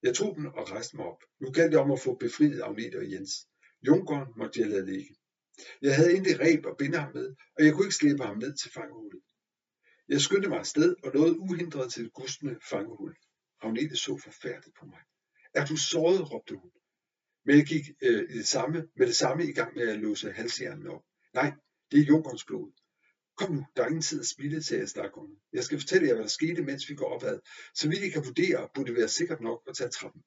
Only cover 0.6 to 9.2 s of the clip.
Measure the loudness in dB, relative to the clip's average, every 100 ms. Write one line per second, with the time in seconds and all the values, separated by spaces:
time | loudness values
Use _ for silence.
0.6 | -10 -8 -10 -10 -12 -12 _ _ -4 4
1.6 | 6 6 4 0 0 -4 -4 2 2 2
2.6 | -8 -8 -8 -8 -8 -10 -10 -12 -14 _
3.6 | _ _ 4 4 4 -4 -6 -8 -8 -2
4.6 | -2 -2 -4 -8 -10 -18 _ _ _ _
5.6 | -20 -2 2 6 6 6 4 4 4 4
6.6 | 2 -4 -2 -2 -4 -8 -10 -10 _ 6
7.6 | 6 6 0 4 2 2 -2 -6 -8 -8
8.6 | -12 -12 -14 -14 -18 -18